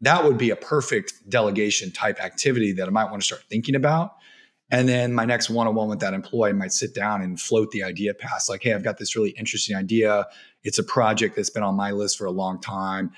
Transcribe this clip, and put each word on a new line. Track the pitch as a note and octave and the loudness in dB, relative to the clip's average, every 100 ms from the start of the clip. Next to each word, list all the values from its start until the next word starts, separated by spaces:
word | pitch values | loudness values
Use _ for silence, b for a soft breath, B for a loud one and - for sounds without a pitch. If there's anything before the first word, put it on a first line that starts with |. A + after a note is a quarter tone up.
That | B2+ F3 D3+ | 4 6 6
would | B2 | 4
be | D3+ | 2
a | - | 0
perfect | - D3+ - G#2 - - - | 0 -2 0 -2 -4 -12 -2
delegation | A#2+ G#2+ G2 G#2+ - F#2+ | 2 2 2 0 0 -4
type | - G#2+ G2 | -4 -4 -2
activity | F#2+ - C#3 B2 G#2 | -8 -2 0 2 2
that | F#2 F#2 | 0 0
I | |
might | G#2+ G#2 | 0 0
wanna | G#2 | -2
start | - - - | -4 -6 -6
thinking | A2 A#2 C3+ | -4 0 2
about. | D3 D#3+ F3 - b b b b - | 4 2 0 -8 b b b b -2
And | B2 B2+ | 2 4
then | B2 B2 | 4 2
my | A#2+ A#2 | 2 2
next | A#2+ - | 0 0
one-on-one | A#2 A2+ A2 G#2+ | 0 2 2 0
with | G#2 | -2
that | G2 | -2
employee | F#2+ - A#2 G#2 | -4 -4 0 2
might | G2+ F#2+ | 2 -2
sit | - G#2 | -4 -4
down | - G#2 G#2 | -2 -2 -2
and | F#2 E2+ | -4 -6
float | - A2+ A2 | 0 2 2
the | G#2 | -2
idea | F#2 F2 G#2 | -6 -4 -4
past, | G2+ - - - | -4 -8 -6 -4
like, | G2 | -2
"Hey, | A#2+ | -2
I've | G2+ | 0
got | G#2+ - | -2 -4
this | G#2 A2+ | -6 -2
really | G#2 | -2
interesting | - G#2+ G#2+ - G2 | -2 -6 -4 -4 -4
idea. | G2 A2+ G#2+ G#2 G2 B B B | 0 4 4 2 0 B B B
It's | G#2 A2+ | -4 -2
a | |
project | - C3 A2 A2 G#2+ - | 0 2 2 2 0 -2
that's | G2+ | -4
been | A2 | -2
on | G2+ G2 | -2 0
my | G2+ | -2
list | G2+ G2+ - | -2 -4 -4
for | G2 | -4
a | |
long | F#2 F#2+ F#2 | -2 -4 -4
time. | - G2 F#2+ F#2+ F#2 | -8 -6 -4 -4 -6